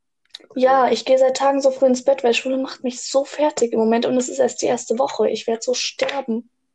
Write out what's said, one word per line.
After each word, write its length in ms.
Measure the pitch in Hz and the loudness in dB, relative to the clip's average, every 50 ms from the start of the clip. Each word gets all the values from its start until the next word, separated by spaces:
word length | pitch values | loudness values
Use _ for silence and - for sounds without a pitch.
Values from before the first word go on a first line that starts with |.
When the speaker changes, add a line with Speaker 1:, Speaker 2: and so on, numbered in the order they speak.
| _ _ _ _ _ _ - - _ _ - | _ _ _ _ _ _ -20 -20 _ _ -4
Speaker 1:
Ja, 320 | 254 254 254 269 269 247 | 0 2 4 4 6 4
Speaker 2:
So. 60 | 226 233 | 4 2
Speaker 1:
ich 100 | 226 - | 0 2
geh 120 | - 262 262 | 2 4 4
seit 180 | 269 254 262 | 4 2 2
Tagen 240 | - 269 277 277 277 | 2 2 2 2 4
so 100 | 269 262 | 2 2
früh 160 | 262 - 269 | 2 4 2
ins 160 | 262 247 247 - | 2 2 2 2
Bett, 200 | 277 277 269 - | 0 0 2 2
weil 80 | 233 | 0
Schule 240 | 233 - - 262 262 | 0 0 -2 -4 -4
macht 260 | 262 262 - - - | -4 -4 -6 -10 -8
mich 200 | - 240 247 - | -8 -8 -8 -8
so 220 | - - - 269 285 | -8 -2 -2 -2 -2
fertig 460 | - - - 302 302 294 - 240 233 226 | -2 -2 -2 -2 0 0 0 -2 0 0
im 40 | 226 | 0
Moment 280 | 220 226 233 240 - | 2 2 2 0 0
und 100 | 247 254 | 0 0
es 140 | 254 247 254 | -2 -2 -2
ist 80 | 269 269 | -2 0
erst 240 | 247 240 - - | 0 0 -2 -2
die 40 | 226 | -2
erste 320 | - 240 240 - - 226 240 | -2 -2 -2 -4 -4 -2 -2
Woche. 300 | 262 - - - 214 - | -2 -2 -2 -2 -2 -2
Ich 180 | 220 208 - | -2 -4 -4
werd 160 | 233 226 226 | -6 -6 -4
so 120 | - 254 247 | -4 -4 -4
sterben. 760 | - - - - - 523 523 277 269 262 - 220 240 - _ _ _ _ _ | -4 -4 -6 -6 -6 -6 -4 -4 -6 -6 -4 -6 -6 -6 _ _ _ _ _